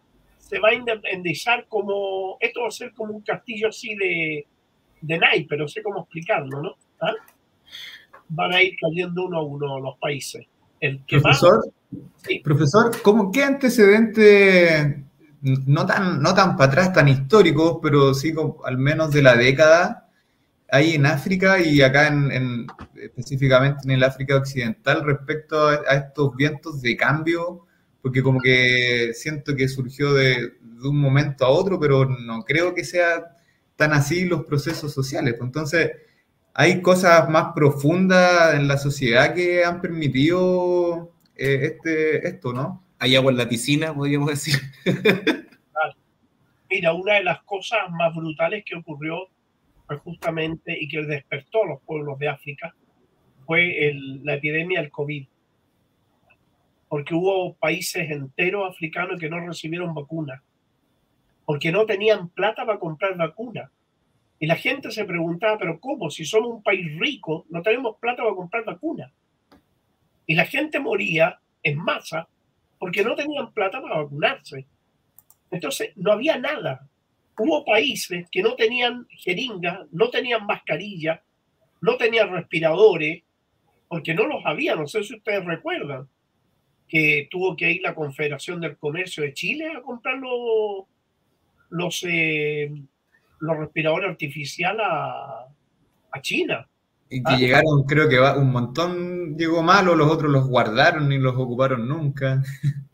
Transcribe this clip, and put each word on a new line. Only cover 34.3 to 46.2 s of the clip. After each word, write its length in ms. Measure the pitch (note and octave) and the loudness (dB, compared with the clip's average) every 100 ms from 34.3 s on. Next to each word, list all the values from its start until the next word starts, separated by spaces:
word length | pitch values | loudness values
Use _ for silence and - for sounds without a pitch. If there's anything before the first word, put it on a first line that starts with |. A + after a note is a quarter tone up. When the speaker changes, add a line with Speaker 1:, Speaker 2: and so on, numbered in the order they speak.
| D#3+ - | -2 -2
Speaker 2:
procesos 480 | C#3+ E3 D#3+ D3 | -2 -2 -6 -6
sociales. 420 | C#3 C3 D#3+ C#3 A2+ | -6 -4 -2 -2 -4
Pues 100 | B2+ | -6
entonces, 440 | D3+ D3+ E3 D3+ - _ _ _ _ _ | -6 -2 0 0 -4 _ _ _ _ _
¿hay 280 | - D#3 F#3 | 2 2 4
cosas 480 | F#3 F#3 F#3 E3+ D#3 | 4 4 6 6 6
más 240 | D#3 F3 D#3 | 2 0 2
profundas 1000 | C#3+ - D3 F3+ F#3 F#3 F3+ F3 E3 D3 | 2 2 2 2 4 6 6 6 4 4
en 120 | C#3+ | 2
la 100 | C3+ | 0
sociedad 560 | C#3 C#3 C3 A#2 D3+ | -2 -2 2 4 4
que 300 | E3 F3 F3 | 2 0 2
han 160 | F3 F3 | 0 0
permitido, 1300 | F3+ E3 D3 C3 D3 F3+ F#3 F3+ F3+ F3+ F3 E3+ E3 _ _ - | -6 -4 -2 2 2 2 2 2 0 0 0 -4 -10 _ _ -6
eh, 240 | C3+ C3+ D#3 - | -2 0 -2 -6
este, 520 | D#3+ D#3 D#3 D3 F3+ | -4 -2 0 -2 -4
esto, 240 | - B2 | -8 -8
no? 320 | B2 E3+ - _ - | -6 -8 -10 _ -4
Speaker 3:
Hay 160 | B2+ C3 | 2 4
agua 160 | C3 | 4
en 60 | B2 | 2
la 100 | A#2 | 0
piscina, 440 | A2+ C3+ D3 D#3+ | -2 0 0 0
podríamos 360 | C#3+ C#3+ C#3+ D3 | -4 -2 0 -2
decir. 260 | C#3+ D#3 C#3 - - F#3 | -4 -2 -4 -4 -6 -4
<laughs> 640 | - G#3+ F#3 - - - _ _ | 0 2 2 0 -4 -8 _ _
Speaker 1:
Claro. 220 | - D#3 - _ _ | -6 -6 -6 _ _